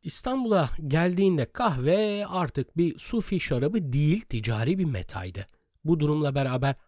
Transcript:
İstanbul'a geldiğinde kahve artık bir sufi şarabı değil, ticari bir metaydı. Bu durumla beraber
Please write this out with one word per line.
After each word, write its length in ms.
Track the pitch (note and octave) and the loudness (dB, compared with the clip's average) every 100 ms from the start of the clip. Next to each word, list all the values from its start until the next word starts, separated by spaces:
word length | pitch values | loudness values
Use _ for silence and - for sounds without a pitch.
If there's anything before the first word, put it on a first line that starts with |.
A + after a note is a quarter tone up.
İstanbul'a 680 | E3 - - C4 A#3+ G3+ C#3 - D3+ | -10 -8 -4 -2 2 2 2 -2 0
geldiğinde 640 | D3+ F3 F3+ G3 E3+ A#2+ | 2 2 4 2 2 -2
kahve 720 | - A#3+ C3 C3 F#3 G#3+ G3+ G3+ | 0 0 0 2 2 2 -2 -4
artık 500 | F#3 E3+ - B2+ - | -2 -2 -2 -4 0
bir 200 | E3+ - | 0 -2
sufi 420 | - A#3 - F#3+ | -4 -4 0 -2
şarabı 540 | - B2 C#3+ A3 D3 | 0 0 0 0 -2
değil, 280 | C3 D3+ G3 | 2 2 2
ticari 560 | - A#2 G#2+ A2 A2+ F#3+ | 0 -4 -2 0 0 0
bir 80 | E3+ | 0
metaydı. 600 | A2 - G2+ F#2 F2+ G2 _ _ _ | -2 -6 -8 -8 -10 -12 _ _ _
Bu 160 | D3+ E3 | 0 2
durumla 360 | D3 D3+ D3 C#3 | 2 2 0 0
beraber 400 | C3+ B2+ C3+ C3 | 0 0 0 -2